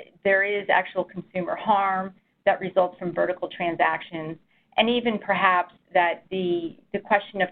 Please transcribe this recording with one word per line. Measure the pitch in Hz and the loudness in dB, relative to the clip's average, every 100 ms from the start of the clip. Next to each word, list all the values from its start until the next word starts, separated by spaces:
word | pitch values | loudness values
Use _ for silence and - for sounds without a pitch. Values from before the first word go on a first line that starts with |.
| - _ | -8 _
there | 196 196 | 2 2
is | 196 208 196 | 2 -2 2
actual | 175 190 190 | 2 2 -4
consumer | 175 185 - 185 170 | -6 -8 -10 -8 -6
harm | - - 202 196 190 190 - _ _ 202 | -4 0 2 2 -2 -6 -12 _ _ 0
that | 190 | 0
results | 190 190 180 - | 0 0 0 -2
from | 180 | -6
vertical | 165 170 180 170 | -2 -2 -2 -8
transactions, | - 175 160 165 160 - 165 156 160 _ _ _ - | -4 -4 0 0 0 -6 -10 -10 -12 _ _ _ 0
and | 220 | 2
even | 240 233 208 | 2 0 -2
perhaps | - 185 190 180 175 - _ | -2 2 4 4 0 -8 _
that | 185 170 - - | 2 2 0 -6
the, | 190 180 175 165 - _ | -4 -2 -2 -4 -12 _
the | 196 | -8
question | - 208 - 202 | 0 0 0 -4
of | 180 | -4